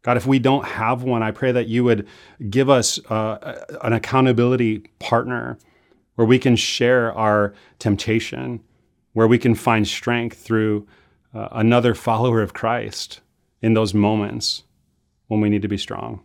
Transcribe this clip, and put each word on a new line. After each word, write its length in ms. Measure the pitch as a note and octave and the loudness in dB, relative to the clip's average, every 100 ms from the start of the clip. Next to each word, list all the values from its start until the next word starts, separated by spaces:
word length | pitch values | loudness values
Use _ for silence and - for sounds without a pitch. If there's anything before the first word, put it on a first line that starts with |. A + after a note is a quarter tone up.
God, 140 | - A#2+ | 0 0
if 80 | C3 | 2
we 120 | C3+ | 2
don't 280 | B2+ C3+ - | 4 0 -2
have 360 | - A2+ B2 | -4 -2 -2
one, 200 | B2+ A#2+ | -2 -2
I 80 | A2 | -2
pray 200 | G#2+ C3 | -2 0
that 160 | B2 A#2 | 0 0
you 160 | A#2 | 0
would 240 | B2 A2 G#2 - - _ G#2+ | 2 2 -2 -16 -20 _ -4
give 180 | A2+ C3+ | 0 4
us, 320 | C3 A2+ - - | 4 2 -4 -4
uh, 280 | A2 A2 G#2+ | -4 -4 -6
a-, 460 | - - - - A#2+ | -12 -14 -14 -8 -2
an 80 | |
accountability 840 | A2+ - C3 C3 A#2 A#2+ B2+ A#2 G#2+ - _ | -2 0 2 4 4 2 2 0 -2 -8 _
partner 600 | - A#2 B2 A#2+ - A#2+ _ _ _ _ _ | -2 0 0 -6 -8 -12 _ _ _ _ _
where 120 | - A2+ | -2 4
we 120 | B2+ | 4
can 180 | C3 A#2 | 4 2
share 560 | - - A#2+ B2+ A#2 | 0 0 2 2 0
our 400 | - A2 G#2 G2+ - _ _ | 0 2 2 0 -6 _ _
temptation, 840 | A2 G2+ - A2+ - - B2+ A#2+ _ _ _ _ _ | -2 -2 0 -2 -2 -10 -10 -10 _ _ _ _ _
where 120 | A2 A2+ | 0 4
we 120 | A#2+ | 4
can 160 | B2+ | 2
find 340 | A2+ - A2+ G2+ | 0 2 2 0
strength 500 | - - A#2+ A#2 - | -4 -4 -4 -4 -10
through, 480 | - A2+ G#2+ G#2 G#2 _ _ _ _ | -4 -2 0 -2 -6 _ _ _ _
uh, 160 | A2 A2 | -14 -12
another 420 | A2+ A2 A#2+ A#2+ | -2 2 4 2
follower 480 | A2 - A2 B2 A2+ | 0 -2 0 0 0
of 100 | G2+ | -2
Christ 680 | - A2+ A#2+ G#2+ - - - _ _ _ _ | -4 -4 -4 -6 -12 -14 -16 _ _ _ _
in 100 | A2+ | 2
those 220 | A2 A2 | 2 2
moments 680 | G#2 G#2 G#2+ G2+ A#2 - - _ _ _ _ _ _ _ | 2 2 0 -2 -6 -6 -8 _ _ _ _ _ _ _
when 120 | G#2+ | 0
we 80 | G#2 | 2
need 140 | G#2 | 0
to 60 | G2+ | -2
be 100 | G2 | -6
strong. 420 | - - A2+ G#2+ | -6 -10 -10 -14